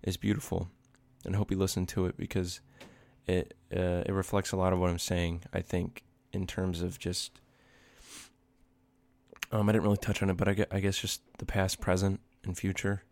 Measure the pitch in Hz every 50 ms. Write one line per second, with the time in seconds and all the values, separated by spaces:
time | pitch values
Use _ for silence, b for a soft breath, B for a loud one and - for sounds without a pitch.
0 | - 101 95 - - 104 104 - - - 92 87 87 87 - _ _ _ _ _
1 | _ _ _ _ - - 90 98 104 - 98 95 95 95 - 90 90 87 - -
2 | 92 90 - - - - - 95 92 87 - - - B B B B B B B
3 | B B B B B - 92 92 - - - _ _ _ - 92 92 90 87 87
4 | - - 98 95 95 - - 101 98 - - 95 92 92 92 90 90 90 87 85
5 | - - 90 87 87 85 85 87 - - - 90 92 - - 90 87 - - -
6 | _ _ _ _ _ _ - 95 92 90 - - 95 92 90 82 87 90 87 -
7 | - - 90 - - - _ - B B B B B B B B B B B B
8 | B B B B B B B _ _ _ _ _ - _ _ _ _ _ _ _
9 | _ _ _ _ _ _ - - - - - 107 104 101 107 113 82 104 104 98
10 | - - 101 - - 98 95 87 98 95 101 95 107 - - 98 98 101 95 -
11 | - 95 - - _ _ _ - - - - 101 95 95 - - - - 90 92
12 | 95 98 95 - - _ _ _ _ 95 90 - - 95 95 - - 98 101 98
13 | - _